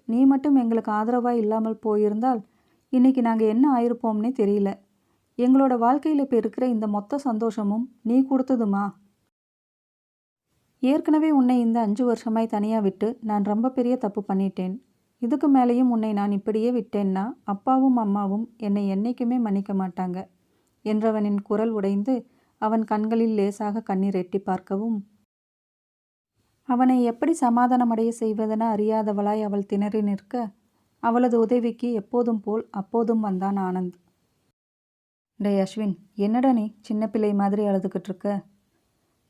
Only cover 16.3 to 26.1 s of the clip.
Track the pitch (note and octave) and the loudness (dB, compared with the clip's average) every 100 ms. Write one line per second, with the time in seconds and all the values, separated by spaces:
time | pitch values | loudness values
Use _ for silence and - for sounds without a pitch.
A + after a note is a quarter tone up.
16.3 | G3+ G#3 G#3+ A#3 B3 - G#3 G3 F#3+ G#3+ | -2 -2 -2 0 -2 -4 -2 -2 -2 -4
17.3 | F4 - G3+ - C4 C4+ B3 G#3 G3+ G3 | -8 -8 -6 0 2 4 2 0 -2 -2
18.3 | G#3 A3+ - G#3 G3+ G3+ F#3+ A3+ A#3+ A#3+ | -4 -6 -8 -4 -2 -2 -2 -4 -4 -2
19.3 | B3+ A3 G3 G3 G3 F#3 F3 F#3 F3+ F#3+ | -2 -2 -2 -2 -4 -4 -6 -8 -8 -12
20.3 | _ _ _ _ _ G#3 G#3+ A3 G#3+ G#3 | _ _ _ _ _ -4 0 0 0 0
21.3 | G3+ G3+ G#3 A3+ G#3+ G3 G3 G#3 B3+ - | -2 -2 -2 -2 -2 -2 -2 -2 -4 -4
22.3 | _ _ - A3 A3+ G#3+ G#3+ A3 A3+ A3+ | _ _ -6 -2 -2 -2 -2 0 0 0
23.3 | G#3+ G3 G3+ G#3 G#3+ A3 F#3+ G3 F#3+ F3+ | 0 0 -2 -4 -6 -4 -2 0 -2 -4
24.3 | G3 G3 F#3 - G3 A3+ G#3+ G3 _ _ | -6 -4 -6 -4 -4 -4 -4 -8 _ _
25.3 | _ _ _ _ _ _ _ _ | _ _ _ _ _ _ _ _